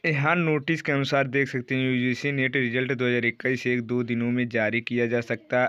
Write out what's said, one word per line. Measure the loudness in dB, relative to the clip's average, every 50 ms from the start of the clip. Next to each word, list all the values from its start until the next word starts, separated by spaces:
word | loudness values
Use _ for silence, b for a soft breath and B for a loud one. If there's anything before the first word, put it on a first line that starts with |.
| 0
यहाँ | 0 0 2 2 2 2
नोटिस | 2 2 2 0 0 0 -2 -4 -2
के | 0 0
अनुसार | 0 0 0 2 2 0 0 2
देख | 0 0 0 0
सकते | -2 -6 -4 -2 -2
हैं | 0 0
यूजीसी | 0 0 2 0 0 -2 -2 -2 -2
नेट | 0 0 -2 0 0
रिजल्ट | 0 0 0 0 -2 0 -2
दो | -2 0 0
हज़ार | 2 2 2 0
इक्कीस | 0 -2 _ -2 -2 -2 0 0
एक | 0 0 0
दो | -2 -2 -2 -2 0
दिनों | 0 -2 -2 0 0
में | 0 0 -2 0
जारी | 0 0 0 2 0 -2
किया | -4 -2 0 0 0
जा | 2 0 -2
सकता | 0 -2 -6 -6 -4 -2 0 2
है। | 2